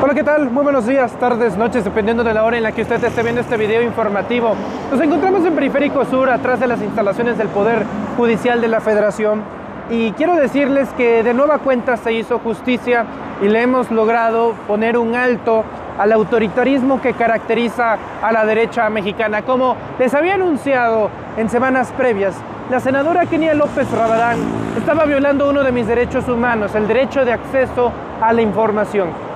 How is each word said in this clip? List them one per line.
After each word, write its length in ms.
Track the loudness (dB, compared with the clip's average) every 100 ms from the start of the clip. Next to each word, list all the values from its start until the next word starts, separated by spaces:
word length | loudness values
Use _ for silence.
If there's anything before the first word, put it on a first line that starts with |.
Hola, 100 | 2
¿qué 100 | 2
tal? 280 | 2 2 2
Muy 100 | 0
buenos 240 | 2 2 2
días, 320 | 0 0 0
tardes, 380 | -2 2 0 0
noches, 260 | 0 0
dependiendo 400 | -2 0 0 0
de 80 | 0
la 120 | 2
hora 140 | 2 0
en 60 |
la 100 | -2
que 100 | -2
usted 200 | -2 0
esté 200 | 0 0
viendo 180 | -2 -2
este 160 | -2 -2
video 240 | 0 2
informativo. 720 | 0 0 -2 -2 -2 0 0 -2 -4 -8 -4
Nos 100 | 0
encontramos 420 | 2 2 2 2 2
en 100 | 2
Periférico 500 | 0 0 0 0 0
Sur, 240 | 2 2
atrás 300 | 2 0 0
de 80 | 0
las 120 | -2
instalaciones 600 | -2 -2 -2 0 -2 0
del 80 | -2
Poder 360 | 0 0 0 -2 -6 -6 0
Judicial 460 | 0 2 0 0
de 60 | 0
la 140 | 0
Federación. 600 | 2 2 2 0 -2 -2 -6 -14 -14 -14 -6
Y 220 | -2 -2
quiero 240 | 0 2 2
decirles 540 | 2 2 2 2 0
que 340 | 0 2 4
de 100 | 2
nueva 240 | 2 2 2
cuenta 400 | 2 0 0 -2
se 160 | -2
hizo 240 | -4 -2 -2
justicia 680 | -2 -4 -2 -2 0 0 0 -8 -12 -2
y 60 | 2
le 160 | 2
hemos 260 | 2 0 0
logrado 640 | 0 2 2 2 2 0 -2 -4
poner 280 | 0 2 0
un 200 | 0 0
alto 500 | 0 0 0 0 0 -8 -12 -2
al 140 | 2
autoritarismo 920 | 2 2 2 0 0 2 2 2 0
que 120 | 0
caracteriza 840 | 0 0 0 0 -2 0 0 0 0 -4 -6
a 100 | 0
la 140 | 2 2
derecha 420 | 2 0 0 0
mexicana. 500 | 0 -4 -4 -2 -2
Como 340 | -2 0 0 -2 -8 -2
les 160 | 0
había 220 | 2 0 0
anunciado 720 | 0 -2 0 0 2 0 -2 -4 -10 -4
en 140 | -2
semanas 420 | 0 2 2 0 0
previas, 380 | 0 2 -2 -4 -12 -14 -4
la 100 | -2
senadora 460 | 0 0 2 2 2
Kenia 300 | 0 2 2
López 340 | 2 0 -2
Rabadán 460 | 0 2 2 2 0 -2 -4 -4 -4
estaba 280 | 0 2 2
violando 440 | 2 2 2 2
uno 140 | 2
de 80 | 2
mis 160 | 0 0
derechos 400 | 0 0 -2 -2
humanos, 480 | 0 0 0 -2 -2
el 120 | 0
derecho 380 | 0 0 0 0
de 80 |
acceso 580 | -2 -2 -2 0 0 -2 -2 -12 -2
a 100 | 2
la 100 | 2
información. 840 | 2 2 0 0 0 0 -2 -4 -12